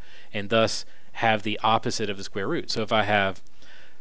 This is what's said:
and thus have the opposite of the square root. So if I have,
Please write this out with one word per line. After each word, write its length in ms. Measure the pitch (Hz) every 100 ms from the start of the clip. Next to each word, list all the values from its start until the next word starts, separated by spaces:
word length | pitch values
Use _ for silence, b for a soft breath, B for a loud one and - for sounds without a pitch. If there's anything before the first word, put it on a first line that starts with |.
| B B B
and 160 | 107 101
thus 380 | 113 110 - - b b
have 300 | - 113 110
the 180 | 101 107
opposite 460 | 110 113 123 - 104
of 80 | 101
the 80 |
square 240 | 98 104 98
root. 220 | 160 -
So 120 | -
if 100 | 110
I 100 | 110
have, 400 | 101 104 98 95 - b b b b b